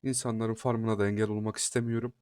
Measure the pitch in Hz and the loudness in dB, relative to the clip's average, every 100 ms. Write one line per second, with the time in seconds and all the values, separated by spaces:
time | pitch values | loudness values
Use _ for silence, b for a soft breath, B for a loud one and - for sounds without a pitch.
0 | 131 127 123 113 113 113 127 117 113 107 | -2 -2 -2 -2 0 0 0 0 2 2
1 | 101 104 107 107 107 - - 123 117 117 | 2 2 2 0 -2 -2 -2 0 0 -2
2 | 120 - | -2 -8